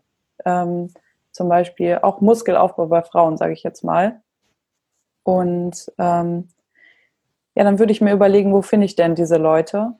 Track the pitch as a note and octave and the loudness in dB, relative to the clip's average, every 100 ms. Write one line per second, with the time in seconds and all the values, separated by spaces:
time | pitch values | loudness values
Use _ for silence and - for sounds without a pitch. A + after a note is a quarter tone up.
0 | _ _ _ - F#3 F3+ F3 F3 F3 _ | _ _ _ -10 -4 -2 -2 -6 -8 _
1 | _ _ _ - F3+ F3 F3 - F3 F3 | _ _ _ -6 0 2 0 -4 -2 0
2 | F#3 F#3+ G3+ A3+ - F3+ F#3 - E3 E3+ | 0 0 2 2 2 0 0 -2 -2 -2
3 | E3+ F3 E3 D#3 E3 D#3+ - - E3+ E3 | 0 0 0 0 -4 -6 -10 -8 -4 -2
4 | G3+ - _ _ _ _ _ _ _ _ | -2 -4 _ _ _ _ _ _ _ _
5 | _ _ - F#3 F3+ F3 F3 - - - | _ _ -2 -2 -2 -4 -6 -10 -14 -6
6 | F3 E3+ E3+ E3+ F3+ _ _ _ _ _ | -2 -2 -2 -6 -10 _ _ _ _ _
7 | _ _ _ _ _ - G3+ G3+ G#3+ G#3+ | _ _ _ _ _ 0 0 2 2 2
8 | G#3 G3+ G3+ G3+ G3 G3 F#3+ G#3+ G3 - | 0 2 4 4 4 0 2 0 0 0
9 | E3+ E3 E3 E3 D#3+ D#3+ D#3+ G3+ A3+ A#3 | 0 0 0 0 2 0 0 -4 -6 -10